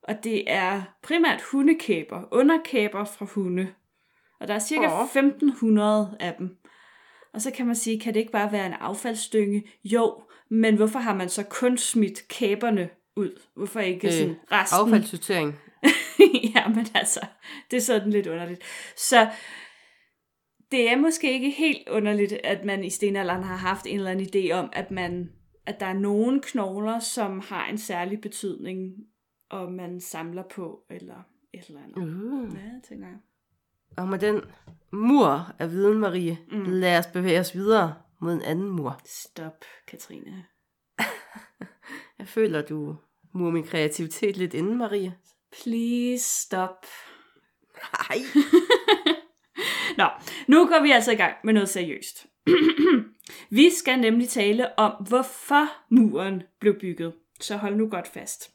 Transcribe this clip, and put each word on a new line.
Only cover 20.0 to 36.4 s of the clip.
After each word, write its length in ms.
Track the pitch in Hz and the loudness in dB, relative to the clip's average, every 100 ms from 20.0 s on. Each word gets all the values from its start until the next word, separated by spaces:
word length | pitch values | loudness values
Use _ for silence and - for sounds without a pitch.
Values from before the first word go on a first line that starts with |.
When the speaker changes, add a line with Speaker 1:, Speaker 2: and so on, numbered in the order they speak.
| _ _ _ _ _ _ _ | _ _ _ _ _ _ _
Speaker 1:
det 180 | 269 233 | 2 4
er 80 | 254 | 4
måske 340 | 311 320 285 | 2 2 0
ikke 160 | 262 269 | 0 -2
helt 400 | 277 320 - - | 0 0 0 -2
underligt, 440 | 220 208 208 202 | -2 0 2 0
at 320 | 202 - 196 196 | 0 -2 -2 -2
man 180 | 196 | -4
i 60 | 196 | -4
stenalderen 540 | 190 208 196 185 180 | -2 -2 0 -2 -4
har 120 | 185 185 | -4 -6
haft 300 | 185 196 - | -4 -4 -4
en 80 | 202 | -4
eller 140 | 190 | -4
anden 160 | 185 190 202 | -4 -2 -2
idé 160 | 180 | 0
om, 160 | 175 160 | -2 -4
at 180 | - 190 | -8 -8
man, 400 | 190 175 175 175 - _ _ - | -6 -6 -6 -10 -14 _ _ -12
at 140 | 208 | -8
der 60 | 196 | -6
er 80 | |
nogle 480 | 190 202 208 233 277 | -2 0 2 2 0
knogler, 580 | 277 254 196 190 214 226 | -2 -4 -4 -4 -4 -4
som 400 | 226 - 202 190 | -6 -4 -4 -6
har 280 | 196 190 - | -10 -8 -6
en 100 | 214 | -8
særlig 440 | 214 180 180 208 | -6 -6 -6 -6
betydning, 720 | 214 - 202 170 - 185 185 190 214 _ _ _ _ | -10 -10 -8 -8 -10 -10 -10 -14 -20 _ _ _ _
og 220 | 190 180 | -12 -10
man 300 | 180 175 180 | -10 -10 -12
samler 420 | 175 160 165 175 185 - | -12 -12 -10 -12 -14 -12
på, 240 | 170 - _ | -12 -14 _
eller 260 | 180 180 185 185 _ _ | -20 -18 -20 -20 _ _
et 100 | - 175 | -20 -20
eller 140 | 147 | -20
andet. 160 | 143 - | -16 -10
Speaker 2:
Uh. 600 | 170 170 214 277 233 190 | -8 -8 -8 -8 -8 -12
Speaker 1:
Ja, 180 | 202 254 | -16 -18
det 80 | - | -18
tænker 180 | - 185 | -18 -18
jeg. 100 | 196 _ _ _ _ _ _ _ - | -20 _ _ _ _ _ _ _ -10
Speaker 2:
Og 100 | 180 | -6
med 120 | 190 | -2
den 220 | 208 208 - - - - _ | 0 -2 -4 -20 -20 -20 _
mur 600 | 196 220 285 190 139 170 - | -2 4 6 6 2 -4 -8
af 120 | 170 | -6
viden, 260 | 170 202 214 | 2 2 4
Marie, 380 | 208 180 170 165 | 0 -2 -4 -6